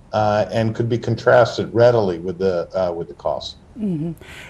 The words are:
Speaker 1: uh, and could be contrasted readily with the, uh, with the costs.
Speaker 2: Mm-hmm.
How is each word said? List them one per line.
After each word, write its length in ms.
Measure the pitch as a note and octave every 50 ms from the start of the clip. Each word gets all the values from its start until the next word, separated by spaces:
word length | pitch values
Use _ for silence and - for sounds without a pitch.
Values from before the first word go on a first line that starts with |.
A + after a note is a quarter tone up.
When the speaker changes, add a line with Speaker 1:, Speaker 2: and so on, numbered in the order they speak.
| - - -
Speaker 1:
uh, 320 | G#2+ G#2+ G#2+ G#2 G#2+ G#2 - -
and 200 | A#2 A2 A2 G#2+
could 140 | - A#2+ A#2
be 100 | A#2+ A2+
contrasted 760 | - - A#2 A2+ - B2 B2 B2 A#2 - - - F#2+ E2 F2+
readily 440 | A2 A#2 B2 A#2+ A#2 G#2 F#2+ F2 E2
with 200 | E2+ F#2+ F2 E2+
the, 320 | F#2+ F#2+ F2+ E2+ E2 - -
uh, 200 | F#2+ F#2 F2 E2+
with 160 | E2+ E2+ -
the 40 | -
costs. 440 | - - D#2+ C#2+ B1+ - - - - - _ - B3
Speaker 2:
Mm-hmm. 360 | G#3+ G3+ F3 D3+ D#3 E3+ D#3+ - - - - - - -